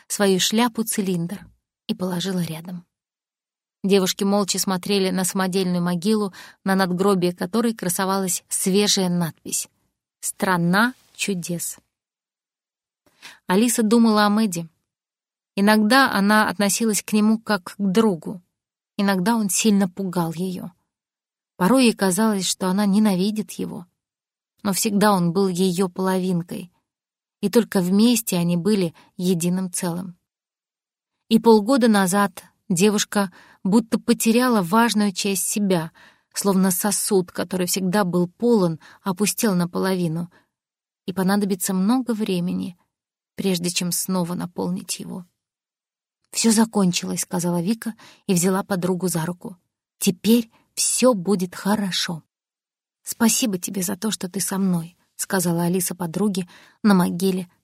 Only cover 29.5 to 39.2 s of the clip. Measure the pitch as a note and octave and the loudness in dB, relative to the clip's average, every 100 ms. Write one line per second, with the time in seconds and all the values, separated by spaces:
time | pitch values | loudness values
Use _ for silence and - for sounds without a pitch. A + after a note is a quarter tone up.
29.5 | F3+ F#3 - F3+ E3+ F#3 F3 _ _ _ | -2 -4 -6 -6 -6 -10 -16 _ _ _
30.5 | _ _ _ _ _ _ _ - A3+ A3+ | _ _ _ _ _ _ _ 0 2 6
31.5 | A3 G3+ C#4 A#3 G#3 F#3+ G3+ G3+ - - | 6 4 2 4 4 2 2 0 -4 -20
32.5 | _ - E3+ G#3 G#3 - G#3+ F#3+ - - | _ -6 2 2 2 -2 -2 -4 -6 -20
33.5 | _ F#3+ G#3+ A3+ - - A3+ A3+ A3+ B3+ | _ 0 2 2 -2 0 0 2 2 2
34.5 | A3+ E3+ A3 A#3 G#3 G#3 F#3+ G3+ G3 - | 2 2 2 2 2 0 -2 -4 -2 -4
35.5 | - G3+ F3+ E3 - - _ _ - G3+ | -2 0 0 -2 -10 -20 _ _ -4 0
36.5 | F#3+ F#3+ F3+ G#3 F#3 - G3 F3+ - F#3 | 2 2 0 -2 -2 0 0 0 -6 -6
37.5 | F#3 F3+ G3 F#3 G#3 F#3+ F3 F3 - A#3 | -4 -2 -2 0 0 0 0 -2 -2 2
38.5 | A#3 F3 D#3+ - - - F3+ | 2 2 -2 -10 -10 -8 -2